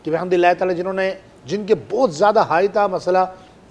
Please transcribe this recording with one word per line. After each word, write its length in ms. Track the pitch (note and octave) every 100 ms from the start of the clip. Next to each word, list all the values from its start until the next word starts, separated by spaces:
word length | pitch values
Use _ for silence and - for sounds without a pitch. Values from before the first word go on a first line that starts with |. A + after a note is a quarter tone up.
| D#3
कि 60 |
अल्हम्दुलिल्लाह 420 | D#3+ F3+ F3 F3
ताला 200 | F3+ F#3
जिन्होंने, 440 | F3 F3+ F#3+ F#3+ F#3 - - B2+
जिनके 260 | G3+ G3+
बहुत 380 | F3 - A3 B3+
ज़्यादा 300 | D3 G#3 A3
हाई 240 | C#3+ D#3+ G3
था 200 | G#3+ G3+
मसला, 400 | F3 F3+ F#3 F#3 - - - -